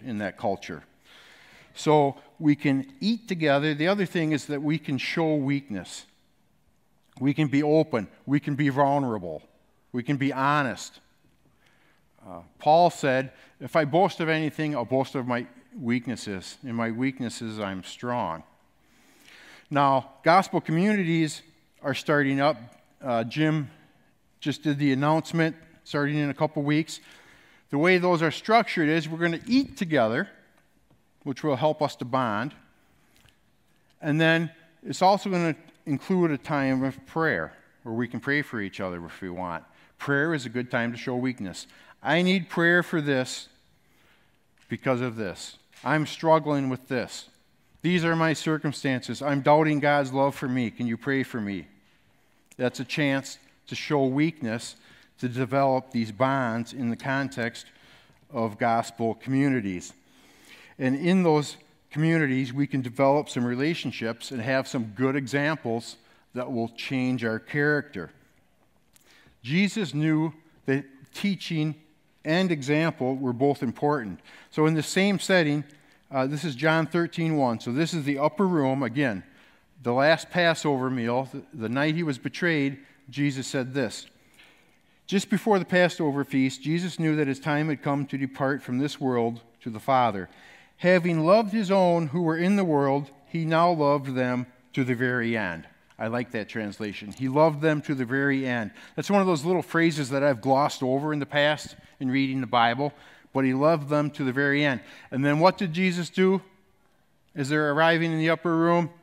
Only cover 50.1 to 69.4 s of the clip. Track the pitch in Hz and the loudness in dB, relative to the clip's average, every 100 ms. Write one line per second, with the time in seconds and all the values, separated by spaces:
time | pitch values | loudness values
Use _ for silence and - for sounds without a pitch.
50.1 | 135 139 135 139 127 117 - 120 113 - | 0 0 0 -4 -2 -2 -4 -4 -4 -2
51.1 | 135 127 123 101 95 78 _ _ _ _ | -2 -2 -6 -6 -6 -10 _ _ _ _
52.1 | _ _ _ _ - 127 - 127 - 143 | _ _ _ _ -6 -4 -4 -6 -2 0
53.1 | 139 135 - _ _ - 123 - 147 135 | 0 -4 -14 _ _ -14 -12 -2 0 0
54.1 | 135 156 165 120 117 - - - - _ | 0 0 -2 -6 -6 -8 -16 -20 -20 _
55.1 | _ 127 120 123 139 139 131 - 120 110 | _ -6 -4 -2 2 2 2 -2 -4 -4
56.1 | 98 131 135 123 113 117 123 120 113 139 | 0 0 0 -2 -4 -6 -6 -6 -4 -4
57.1 | 135 135 131 117 - - _ - - _ | -4 -4 -4 -6 -8 -16 _ -20 -20 _
58.1 | _ _ 127 113 104 120 117 113 - 113 | _ _ -4 -4 0 0 0 -2 -4 -4
59.1 | 107 - 135 139 127 98 90 - - _ | -4 -2 0 2 0 -2 -6 -8 -18 _
60.1 | _ - - - - - - 131 139 175 | _ -20 -20 -20 -20 -20 -4 -2 0 2
61.1 | 190 175 151 139 - _ _ _ 147 160 | 4 4 4 0 -8 _ _ _ -2 2
62.1 | 165 147 131 131 127 139 139 127 117 135 | 2 2 0 -2 -2 -2 -2 -4 2 4
63.1 | 147 139 - 120 123 147 170 139 - 113 | 4 0 -2 -2 0 -2 -2 -6 -6 -6
64.1 | 117 - 135 117 135 127 139 110 104 131 | -8 -10 -8 -2 -2 -2 -4 -6 -2 0
65.1 | 139 131 139 143 160 120 113 113 - _ | 0 -2 -2 0 -2 -4 -4 -6 -16 _
66.1 | _ _ 123 123 123 113 - - 131 127 | _ _ -8 -6 -4 -4 -6 -6 -2 -2
67.1 | 127 113 110 - 147 147 147 - 95 85 | -2 -2 -4 -4 0 2 0 -2 -10 -12
68.1 | - _ _ _ _ _ _ _ _ _ | -16 _ _ _ _ _ _ _ _ _
69.1 | - _ _ | -20 _ _